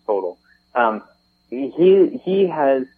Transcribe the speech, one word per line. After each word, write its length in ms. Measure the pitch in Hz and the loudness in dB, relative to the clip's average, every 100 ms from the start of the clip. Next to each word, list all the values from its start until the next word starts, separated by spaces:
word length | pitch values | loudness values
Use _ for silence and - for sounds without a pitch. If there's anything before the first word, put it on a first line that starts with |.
| - | -6
total. 320 | 101 92 - _ _ _ | -4 -6 -10 _ _ _
Um, 280 | 127 117 107 - _ _ _ _ | -2 0 -2 -10 _ _ _ _
he, 680 | 120 139 - 180 196 180 - | -10 -8 0 4 4 4 -2
he 220 | - 190 190 | -4 -2 -2
has, 380 | 156 139 135 131 | 0 0 0 -4